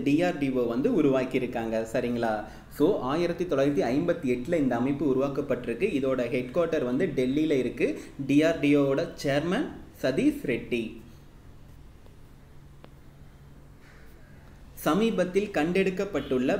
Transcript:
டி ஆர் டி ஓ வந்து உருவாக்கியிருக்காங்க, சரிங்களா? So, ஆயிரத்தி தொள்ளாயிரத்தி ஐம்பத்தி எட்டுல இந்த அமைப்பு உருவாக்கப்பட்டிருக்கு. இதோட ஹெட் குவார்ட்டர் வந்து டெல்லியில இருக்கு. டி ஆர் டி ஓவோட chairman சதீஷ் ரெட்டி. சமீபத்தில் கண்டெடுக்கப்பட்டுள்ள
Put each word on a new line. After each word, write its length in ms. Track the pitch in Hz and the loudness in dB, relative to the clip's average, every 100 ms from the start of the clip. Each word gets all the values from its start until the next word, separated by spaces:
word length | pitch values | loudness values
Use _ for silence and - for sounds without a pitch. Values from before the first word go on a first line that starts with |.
டி 180 | 139 147 | 2 2
ஆர் 160 | 175 170 | 2 0
டி 140 | 139 | 0
ஓ 140 | 127 117 | 0 0
வந்து 360 | 117 139 196 | 0 2 4
உருவாக்கியிருக்காங்க, 840 | 143 131 127 131 123 127 113 110 113 | 4 4 2 -2 -2 -4 -2 -2 -2
சரிங்களா? 520 | 135 120 120 117 107 - - - - | -2 -2 0 0 -2 -6 -14 -10 0
So, 200 | 151 202 | 2 2
ஆயிரத்தி 440 | 123 151 170 170 | 0 0 -2 -2
தொள்ளாயிரத்தி 380 | 180 139 139 143 139 | -2 2 2 2 2
ஐம்பத்தி 320 | 135 170 165 127 | 2 0 0 0
எட்டுல 200 | 123 127 | -2 0
இந்த 220 | 170 135 117 | 0 2 2
அமைப்பு 280 | 127 143 160 | 0 0 2
உருவாக்கப்பட்டிருக்கு. 840 | 131 135 135 143 123 - 110 208 156 | 2 0 -2 -2 -2 -4 -2 -2 0
இதோட 320 | 135 127 120 | 0 0 0
ஹெட் 200 | 123 123 | -2 -2
குவார்ட்டர் 320 | 175 165 160 | -2 0 0
வந்து 280 | 123 131 180 139 | 0 0 0 0
டெல்லியில 340 | 127 143 156 | 2 2 2
இருக்கு. 500 | 143 123 - 214 311 - - 135 | 2 0 0 -2 -4 -10 -8 2
டி 160 | 143 | 4
ஆர் 180 | 160 165 | 4 4
டி 160 | 143 143 | 4 4
ஓவோட 300 | 139 139 170 - | 4 2 -2 -4
chairman 420 | 151 139 165 202 339 - - - | -2 0 0 -2 -2 -8 -16 -4
சதீஷ் 400 | 139 131 269 - | -2 2 2 0
ரெட்டி. 380 | - 117 - 120 110 - - - - - - - - - - - - - - - - - - - - - - - - - - - - - - - - - - - - - - | -2 -4 -2 -4 -4 -10 -18 -20 -20 -20 -20 -20 -20 -20 -20 -20 -20 -20 -20 -20 -20 -20 -20 -20 -20 -20 -20 -20 -20 -20 -20 -20 -20 -20 -20 -20 -20 -20 -20 -20 -20 -20 -20
சமீபத்தில் 760 | - - 165 226 185 180 196 208 | -6 0 2 2 2 0 0 0
கண்டெடுக்கப்பட்டுள்ள 1040 | 160 156 180 190 185 196 143 135 131 127 202 | 0 0 2 0 0 -2 -4 0 0 2 0